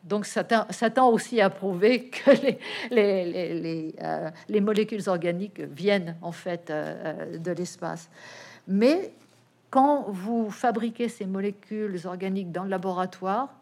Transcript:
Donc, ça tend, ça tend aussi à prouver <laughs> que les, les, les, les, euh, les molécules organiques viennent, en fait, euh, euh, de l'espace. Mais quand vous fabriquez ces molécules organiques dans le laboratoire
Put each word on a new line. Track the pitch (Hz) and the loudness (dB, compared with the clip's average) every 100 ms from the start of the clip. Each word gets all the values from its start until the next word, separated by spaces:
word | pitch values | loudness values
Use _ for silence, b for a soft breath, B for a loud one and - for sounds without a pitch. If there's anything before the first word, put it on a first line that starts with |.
Donc, | 175 208 202 | -4 -4 -2
ça | 226 | -4
tend, | - 226 - | 2 2 2
ça | 202 226 | 0 0
tend | 233 254 | 6 6
aussi | 226 - 233 | 6 2 4
à | 196 | 4
prouver | - 190 175 208 247 - | 2 -4 4 4 4 0
<laughs> | |
que | - - | 0 6
les, | 277 277 - B B 240 | 6 6 -2 B B 0
les, | 240 202 190 | 4 4 2
les, | 175 175 175 165 | 0 -4 -4 -4
les, | 160 165 156 151 | -4 -4 -6 -8
euh, | 160 160 156 160 B | -4 -4 -6 -10 B
les | 208 | 2
molécules | 202 214 214 214 196 | 2 2 0 -2 -2
organiques | 180 175 175 202 - | 0 0 -2 -6 -10
viennent, | 143 147 196 202 170 165 | -12 -2 2 2 0 -8
en | 170 | -10
fait, | 165 185 170 170 | -10 -8 -8 -4
euh, | 151 156 - 160 156 160 | -4 -4 -6 -8 -8 -10
euh, | 165 | -8
de | 165 | -6
l'espace. | 170 175 - 165 170 - B B B B B - | -6 -6 -8 -10 -10 -12 B B B B B -2
Mais | 196 240 339 392 - _ _ _ _ _ | 4 4 4 0 -12 _ _ _ _ _
quand | 262 277 294 208 | 4 4 4 0
vous | 190 196 233 220 | -6 -2 -2 -2
fabriquez | 196 247 220 233 226 233 | 0 0 0 -4 -4 -6
ces | 226 | -4
molécules | 190 190 202 202 - 214 214 180 | -6 -2 -4 -6 -10 -6 -4 -6
organiques | 175 180 190 190 180 | -8 -6 -4 -2 -4
dans | 170 | -6
le | 196 | -4
laboratoire | 185 185 180 185 - 185 208 269 - | -2 -2 -2 -4 -4 -2 -2 -2 -10